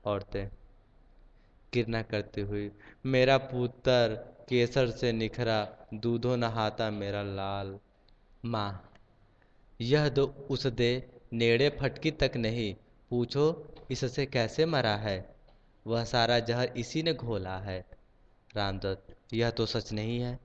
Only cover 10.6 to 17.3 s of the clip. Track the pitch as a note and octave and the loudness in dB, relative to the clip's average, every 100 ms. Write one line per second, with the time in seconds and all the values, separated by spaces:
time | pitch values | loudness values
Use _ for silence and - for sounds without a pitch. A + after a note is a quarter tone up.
10.6 | C3+ A2+ A#2+ B2+ - - - A#2 A#2 A#2 | -2 2 2 2 -6 -20 -8 2 4 6
11.6 | C#3+ C#3+ C3+ - D#3 D3+ C3+ C3 A2 A#2 | 4 2 -4 0 -4 0 0 0 -2 -2
12.6 | G#2+ F#2+ _ _ _ B2 A#2+ C#3 D3+ E3 | -4 -6 _ _ _ -2 0 2 2 0
13.6 | - - - B2+ B2+ B2+ C3+ B2+ A2+ - | -10 -18 -8 -4 -2 -2 0 0 0 2
14.6 | E3 D3+ A2+ G#2 A2 F#2 - - - - | 2 2 2 0 0 -4 -6 -20 -20 -20
15.6 | _ _ G#2 A#2 A#2 B2 A#2 A#2+ A#2 A#2+ | _ _ -2 -2 0 2 4 2 2 0
16.6 | B2+ B2 A#2 D#3 E3 D#3 A#2 | 0 -2 -4 -2 -2 -2 -2